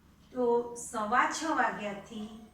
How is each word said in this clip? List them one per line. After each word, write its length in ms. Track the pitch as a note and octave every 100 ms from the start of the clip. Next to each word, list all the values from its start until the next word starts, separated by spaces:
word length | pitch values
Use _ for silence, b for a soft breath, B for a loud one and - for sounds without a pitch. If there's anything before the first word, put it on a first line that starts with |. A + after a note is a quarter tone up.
| - - -
તો 420 | B3 A#3+ A#3+ A#3+
સવા 560 | - - A#3 G#3+ B3 D4+
છ 140 | -
વાગ્યાથી 1000 | D#4 C#4 B3 F#3 G#3 G3 - A3 G#3+ - -